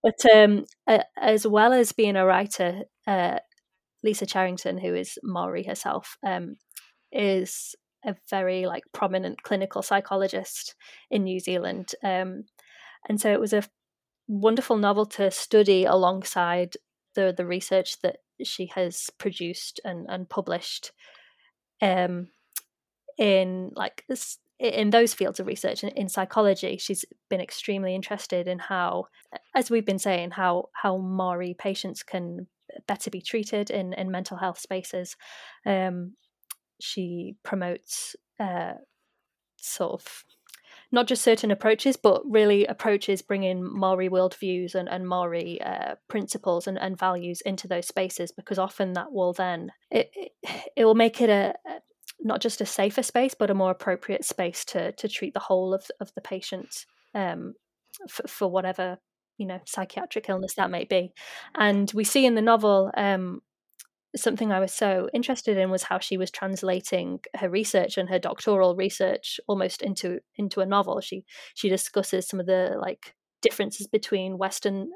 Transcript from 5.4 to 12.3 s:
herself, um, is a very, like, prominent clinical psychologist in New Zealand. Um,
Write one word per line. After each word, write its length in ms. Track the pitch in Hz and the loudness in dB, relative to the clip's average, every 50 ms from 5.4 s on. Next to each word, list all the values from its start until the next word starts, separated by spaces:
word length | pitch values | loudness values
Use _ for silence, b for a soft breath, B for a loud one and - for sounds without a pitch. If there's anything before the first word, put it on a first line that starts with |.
| 175 180 180 175 190 | -4 -4 -6 -6 -6
herself, 540 | 202 - - - 196 - 185 - - - _ - | -6 -8 -8 -6 -6 -6 -6 -6 -12 -18 _ -6
um, 300 | 202 185 180 175 - - _ _ _ B B B B B _ _ _ | -4 -4 -4 -6 -10 -14 _ _ _ B B B B B _ _ _
is 640 | - 214 208 196 190 190 185 185 - - - - - _ _ _ _ _ - | -4 -2 0 0 0 0 -2 -4 -8 -12 -12 -14 -16 _ _ _ _ _ -8
a 100 | 220 190 _ _ - | -8 -8 _ _ -6
very, 360 | 202 196 190 185 185 185 185 | -4 -2 -2 -2 -2 -2 -2
like, 180 | 180 175 - _ _ - | -4 -6 -8 _ _ -6
prominent 500 | - 208 190 185 190 185 180 - - - | -4 -2 -2 0 -2 -4 -4 -8 -10 -4
clinical 380 | - 214 190 196 190 - 196 | -4 -2 -2 -2 -4 -4 -6
psychologist 960 | 190 - 202 196 196 - 196 190 196 190 196 190 185 - - - - - - B B B B B B B | -2 0 0 0 0 0 0 0 0 0 -2 -4 -6 -8 -12 -12 -12 -14 -16 B B B B B B B
in 120 | - 208 190 | -2 -2 0
New 160 | 185 185 185 | 0 -2 -4
Zealand. 520 | - - 180 175 175 - 196 190 180 - - - - | -4 -4 -4 -2 -2 -4 -6 -6 -8 -10 -12 -6 -4
Um, 420 | 196 185 185 185 185 | -2 -2 -2 -2 -4